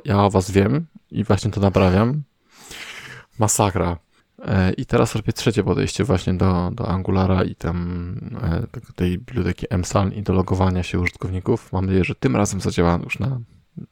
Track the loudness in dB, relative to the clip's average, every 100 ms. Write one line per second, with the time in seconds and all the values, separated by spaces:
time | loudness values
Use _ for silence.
0 | 2 4 4 4 2 4 4 2 -4 -12
1 | -10 -4 0 0 0 2 2 4 4 4
2 | 2 0 -6 _ _ -20 -20 -18 -16 -16
3 | -18 -20 -12 -2 0 2 2 2 0 -2
4 | _ _ _ -12 -2 2 2 0 0 2
5 | 2 0 -4 -2 0 2 2 2 0 0
6 | 0 0 0 0 2 2 -2 -4 -4 -4
7 | 0 2 2 2 0 -4 -4 -4 -4 -6
8 | -8 -10 -10 -6 -4 -2 -4 -10 -12 -4
9 | -2 -2 -6 -4 -2 -4 -4 -2 0 0
10 | 0 -2 0 0 2 2 2 0 -2 -2
11 | -2 -4 -6 -4 -2 -2 -2 -4 0 2
12 | 0 0 0 0 0 -2 -2 2 2 2
13 | -2 -4 -4 -4 -8 _ _ -18 -16